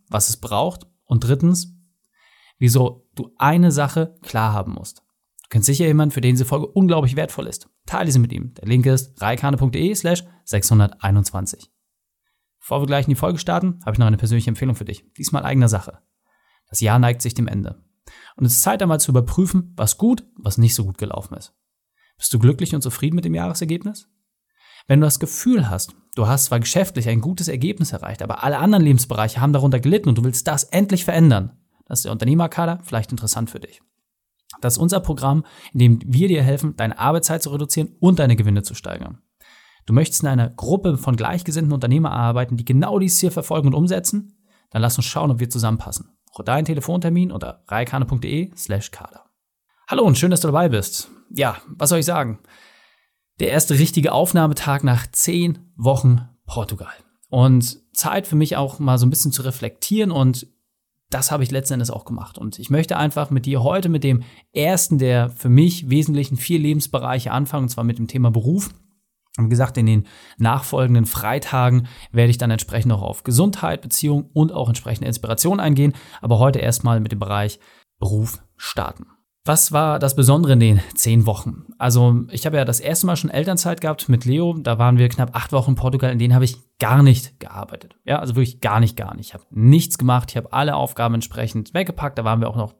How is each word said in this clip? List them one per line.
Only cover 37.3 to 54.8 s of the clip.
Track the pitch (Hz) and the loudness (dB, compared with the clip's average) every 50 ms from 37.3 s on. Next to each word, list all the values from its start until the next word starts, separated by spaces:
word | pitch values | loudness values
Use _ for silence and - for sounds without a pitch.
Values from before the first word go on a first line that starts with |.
| 160 160 | -4 -4
zu | - 147 | -4 -6
reduzieren | 143 143 151 139 - 156 156 - - - | -6 -6 -6 -4 -4 -4 -4 -6 -4 2
und | 175 180 185 160 | 4 4 4 6
deine | 147 123 117 | 4 4 4
Gewinne | 113 101 104 101 104 | 4 2 2 2 0
zu | 98 - 110 | -2 -6 -12
steigern. | - - - 50 - - - - - _ _ _ _ _ - - _ _ _ _ _ - | -12 -12 -12 -12 -12 -12 -14 -16 -18 _ _ _ _ _ -20 -20 _ _ _ _ _ -4
Du | - 113 | 2 2
möchtest | 139 160 - - - | 2 2 2 -2 -2
in | 160 139 | -2 0
einer | 135 123 117 117 | 0 0 0 -2
Gruppe | - - - 131 180 190 190 180 143 127 | -4 -8 -4 -2 -2 0 0 -2 -2 -2
von | - 135 120 | -2 -2 -2
gleichgesinnten | 113 110 - 175 175 175 165 147 165 160 147 | -2 -2 -4 -4 -4 -6 -4 -4 -2 -2 -2
Unternehmer | 143 131 131 123 131 160 160 - | -2 0 0 0 2 2 2 0
arbeiten, | - 120 120 117 117 123 123 120 120 | 0 -2 -2 0 0 -2 -2 -4 -4
die | 117 117 | -6 -2
genau | - 127 135 196 202 202 196 | 2 2 2 2 2 0 0
dieses | 190 180 - - | 0 0 0 0
Ziel | 185 170 | 0 0
verfolgen | 170 170 - - 160 156 143 135 | -2 -4 -6 -4 -2 0 2 2
und | 143 | 2
umsetzen? | 147 170 180 185 180 175 - 208 208 208 - _ _ _ _ _ _ _ _ | 2 0 0 -2 -2 -4 -4 -4 -6 -8 -8 _ _ _ _ _ _ _ _
Dann | - 110 | -4 -2
lass | 113 120 120 - | -2 -2 -2 -2
uns | 120 | -4
schauen, | - - 156 160 143 | -4 -4 -2 -2 -2
ob | 127 117 | 0 -2
wir | 123 120 | -2 -4
zusammenpassen. | - 120 113 110 110 110 - - - - - _ _ _ _ | -4 -2 -2 -2 -2 -2 -4 -10 -12 -12 -14 _ _ _ _
Buche | _ _ - - | _ _ -12 -6
deinen | - 127 147 160 | -4 -2 -2 -2
Telefontermin | 160 160 139 - - 175 180 170 170 170 175 180 180 | -2 -4 -6 -4 -4 -4 -2 -2 0 0 0 0 0
unter | - 95 - - - _ _ | -4 -8 -10 -12 -14 _ _
reikane | - 104 110 123 123 - 135 127 | -8 -6 -6 -4 -4 -2 -4 -2
punkt | - 135 120 - | -2 -2 -4 -4
de | - 139 156 185 190 - | -4 -4 -4 -6 -8 -10
slash | - - - 98 104 - - | -14 -10 -6 -6 -6 -6 -10
kader. | - - - - - - _ _ _ _ _ _ _ _ _ _ _ _ _ - | -16 -20 -20 -20 -20 -20 _ _ _ _ _ _ _ _ _ _ _ _ _ -4
Hallo | - 262 226 | 0 2 4
und | 180 131 - | 4 4 4
schön, | 170 185 | 2 2
dass | 180 165 | 0 0
du | - 151 | 0 0
dabei | 139 160 175 160 | 0 2 2 2
bist. | 117 104 92 - - - - - - _ _ _ | 0 -2 -4 -4 -8 -10 -12 -14 -18 _ _ _
Ja, | - - 139 123 - - - | -4 -4 -2 -2 -4 -8 -14
was | - - - 147 156 | -18 -8 -4 -2 0
soll | 175 165 | 0 0
ich | 143 | 0
sagen? | 175 175 160 135 113 107 - _ _ _ _ _ _ _ _ _ _ _ _ _ _ _ _ _ _ _ - | 0 -2 -2 -4 -4 -6 -10 _ _ _ _ _ _ _ _ _ _ _ _ _ _ _ _ _ _ _ -4
Der | - - | -2 0
erste | 139 156 - - 143 135 | 0 0 0 2 4 4
richtige | 160 165 - 160 139 - | 4 4 2 0 0 2
Aufnahmetag | - 131 175 180 - 170 156 151 139 - - 143 139 139 | 2 0 0 2 2 2 2 2 0 -2 -2 -4 -2 0